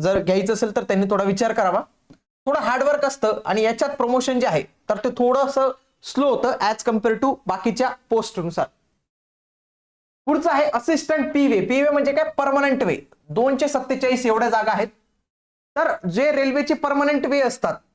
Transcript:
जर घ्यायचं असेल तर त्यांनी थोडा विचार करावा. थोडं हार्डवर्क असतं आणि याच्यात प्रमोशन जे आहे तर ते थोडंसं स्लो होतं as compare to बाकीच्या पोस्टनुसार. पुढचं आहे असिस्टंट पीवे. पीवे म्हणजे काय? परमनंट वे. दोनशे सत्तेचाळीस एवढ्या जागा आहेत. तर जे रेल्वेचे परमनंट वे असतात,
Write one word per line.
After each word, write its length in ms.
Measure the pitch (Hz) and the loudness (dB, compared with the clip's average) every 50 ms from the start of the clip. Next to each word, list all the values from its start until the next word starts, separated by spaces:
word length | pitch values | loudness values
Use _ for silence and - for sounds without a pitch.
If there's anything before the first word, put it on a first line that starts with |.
| 156 | 0
जर 200 | 185 196 190 175 | 0 0 2 2
घ्यायचं 300 | 175 185 196 190 202 220 | 2 2 2 2 0 0
असेल 240 | 214 233 214 208 | 0 -2 -2 -2
तर 60 | 240 196 | -4 -2
त्यांनी 280 | - 196 190 196 196 | 0 0 0 2 0
थोडा 140 | 208 190 202 | 0 0 0
विचार 280 | 196 196 196 240 226 226 | 0 0 0 0 0 0
करावा. 300 | 240 202 180 175 220 302 - _ _ _ _ - - _ _ _ _ _ | 0 0 2 0 -2 -4 -6 _ _ _ _ -20 -20 _ _ _ _ _
थोडं 140 | 269 285 302 | -2 -2 0
हार्डवर्क 440 | 220 226 254 262 277 294 294 294 285 | 0 0 0 0 2 2 2 2 0
असतं 360 | 269 269 - - 214 208 - - | -2 -2 0 0 0 0 -2 -2
आणि 180 | - 190 214 220 | -2 0 2 2
याच्यात 280 | 226 233 226 302 - | 0 2 0 -2 -2
प्रमोशन 480 | - - 240 240 254 254 254 269 254 247 | 0 -2 -2 0 0 0 0 0 0 0
जे 60 | 254 | 0
आहे 160 | 220 165 - - - _ _ _ - | 0 0 -2 -2 -4 _ _ _ -4
तर 80 | 208 | -4
ते 120 | 202 - 247 | -2 -2 -4
थोडंसं 600 | 240 254 247 247 254 269 277 269 - 262 269 262 254 - _ _ _ _ - | -2 0 2 2 4 2 2 2 2 2 0 0 0 -4 _ _ _ _ -18
स्लो 260 | - - 254 285 277 | -6 -2 0 2 2
होतं 280 | 247 - - 247 - - 196 | 2 2 0 -2 -2 0 -2
as 220 | 208 220 - - | -2 -2 -2 -2
compare 300 | 240 226 214 202 226 220 220 269 | -2 -2 0 0 0 0 2 0
to 80 | 202 - - _ | 0 -2 -2 _
बाकीच्या 420 | 180 185 185 - 233 185 - 254 247 - - _ _ | -6 -6 -2 -2 -4 -2 0 -2 -2 -4 -8 _ _
पोस्टनुसार. 560 | 226 226 208 - - 190 165 170 165 170 143 - _ _ _ _ _ _ _ _ _ _ _ _ _ _ _ _ _ _ _ _ _ _ _ _ _ _ _ _ _ _ _ | -2 -2 -2 -2 -6 -6 -6 -4 -4 -4 -6 -6 _ _ _ _ _ _ _ _ _ _ _ _ _ _ _ _ _ _ _ _ _ _ _ _ _ _ _ _ _ _ _
पुढचं 240 | 269 311 - 320 339 | -2 -2 0 2 0
आहे 140 | 294 277 302 294 - | 2 2 0 0 0
असिस्टंट 580 | 240 - 339 320 - - - 311 311 262 - - | -2 0 0 0 0 0 -2 -2 -2 -2 0 0
पीवे. 260 | 285 277 269 233 190 | 2 2 2 2 2
पीवे 300 | - - 247 269 285 294 | 0 0 0 2 2 2
म्हणजे 220 | 294 285 277 277 277 | 2 2 0 0 0
काय? 180 | 311 311 - - | 0 -2 -2 -2
परमनंट 460 | - 277 277 269 277 285 277 262 269 233 | -2 -2 0 0 2 2 2 0 0 0
वे. 140 | 175 135 - - - _ _ _ - | -2 -2 -4 -6 -14 _ _ _ -6
दोनशे 400 | 151 208 247 269 277 269 302 285 | -2 0 2 2 2 0 0 0
सत्तेचाळीस 580 | 285 254 254 - 262 262 262 254 254 254 247 | 0 -2 -2 -2 -4 -2 0 0 0 0 2
एवढ्या 220 | 233 220 226 240 233 | 0 2 2 2 0
जागा 220 | 226 220 208 220 202 | 0 0 0 0 0
आहेत. 160 | 190 214 208 - _ _ _ _ _ _ _ _ _ _ _ _ _ _ _ _ | 0 -2 -4 -6 _ _ _ _ _ _ _ _ _ _ _ _ _ _ _ _
तर 160 | 285 330 294 208 - - 180 | -2 -2 -2 -2 -4 -6 -4
जे 220 | 165 220 277 302 294 | -2 0 0 2 2
रेल्वेचे 420 | 277 269 269 262 294 285 294 302 | 2 0 0 0 0 0 0 -2
परमनंट 520 | - - 285 285 277 285 285 302 277 277 | -2 0 0 0 0 2 2 0 0 0
वे 140 | 262 277 277 | 0 0 0
असतात, 340 | 262 240 254 - - 170 156 - - _ | 0 0 -2 -2 -4 -4 -4 -6 -12 _